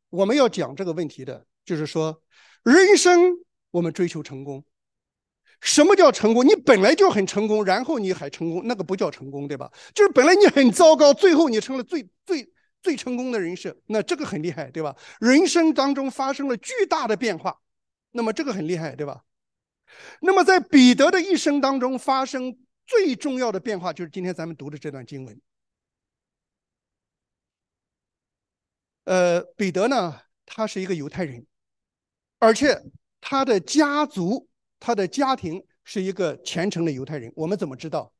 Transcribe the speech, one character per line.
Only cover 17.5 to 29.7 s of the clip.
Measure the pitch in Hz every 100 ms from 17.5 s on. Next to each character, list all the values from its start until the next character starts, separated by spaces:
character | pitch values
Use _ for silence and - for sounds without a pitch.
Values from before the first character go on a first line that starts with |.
| - _ _ _ _ _
那 | 240
么 | 220
这 | 220
个 | 277
很 | 196 156
厉 | 175
害， | 156
对 | 127 143
吧？ | - _ _ _ _ _ _ _ - - -
那 | 349
么 | 392
在 | 349 370
彼 | - 285 247
得 | 247 302
的 | 370
一 | 381
生 | 311 311 285
当 | 269 269
中 | 254 254
发 | - 262 262
生 | 262 254 254 _ _ _
最 | 466 359 247
重 | 294 254
要 | 240
的 | 190
变 | 240 190
化， | 175
就 | 151
是 | 170
今 | 190
天 | 180
咱 | 170 165
们 |
读 | 151 139
的 | 151
这 | 151
段 | 135 113
经 | 139
文。 | 127 107 _ _ _ _ _ _ _ _ _ _ _ _ _ _ _ _ _ _ _ _ _ _ _ _ _ _ _ _ _ _ _ _ _ _ _ _
呃， | - 185 175 175 - -
彼 | 196